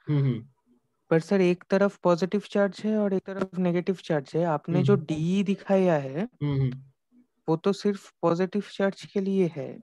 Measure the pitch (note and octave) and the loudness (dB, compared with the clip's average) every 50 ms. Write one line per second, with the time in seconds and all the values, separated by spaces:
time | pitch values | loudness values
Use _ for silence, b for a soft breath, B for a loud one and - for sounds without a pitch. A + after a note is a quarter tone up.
0 | _ - D3+ C#3+ C#3 C3+ A#2+ G#2+ A2 - _ _ _ _ _ _ _ _ _ _ | _ -2 0 2 2 2 0 -2 -6 -12 _ _ _ _ _ _ _ _ _ _
1 | _ - E3 E3 D#3+ - G3+ G3 F#3 F3 F3+ F3 - - G3 G3 G3+ G3+ - - | _ 0 0 0 2 2 2 2 4 2 2 0 -2 0 0 2 2 2 0 0
2 | - F3+ F3 E3 F#3+ F3+ - G3+ G3 - - G#3 G3+ G3 F#3 - - G#3+ G#3+ G#3+ | 0 2 2 2 0 -2 -2 -4 -4 -2 0 0 0 0 -2 -4 -4 -2 0 0
3 | G#3 G3+ F#3+ F#3 - - F#3+ G3 G3 F#3+ F3+ F3 F#3 F3+ E3+ F3+ F3 G3 F#3+ E3 | 0 0 0 -2 -4 -6 -8 -8 -8 -6 -4 -2 0 0 0 0 0 -2 -4 -4
4 | - - E3 D3 C#3 - - D#3+ E3+ E3+ D3+ C#3 - - E3 D3 C#3 C3+ G3+ F#3 | -2 -2 -2 -2 -2 -2 -4 -2 0 0 -2 -2 -2 -2 0 2 4 4 4 2
5 | D#3+ - D#3+ D3+ D#3+ E3+ F#3 G3+ G3 F#3 G3 F#3+ - - G3 F#3+ F#3 F3+ E3 D3 | 2 -2 -4 -2 -2 0 0 0 0 0 -2 -4 -2 0 2 4 4 4 2 2
6 | C#3 C3 C3+ D#3 G#3 B3 _ - D3 D3 C#3+ C3+ C3+ B2+ A#2 C3+ - - _ _ | 0 -2 -6 -6 -6 -6 _ -6 -4 -2 0 0 0 -2 -2 -6 -12 -20 _ _
7 | _ _ _ _ _ _ _ _ _ - D#3+ E3 - G3 G3 - - G#3 G3+ G3 | _ _ _ _ _ _ _ _ _ -2 -2 0 0 -2 -2 0 0 -4 -4 -4
8 | - - _ _ - E3+ E3+ E3+ F#3+ F3+ - G#3 G3 - - - G3 G3 F#3+ - | -8 -20 _ _ 0 0 2 2 0 -2 -2 -4 -6 -6 -4 -2 -2 -2 -2 -4
9 | - - - G#3 G3 G3 G3 G3 F#3 D#3+ - D3 C3 B2+ - - | -10 -8 -6 -4 -2 0 0 2 0 0 -2 -6 -10 -10 -12 -14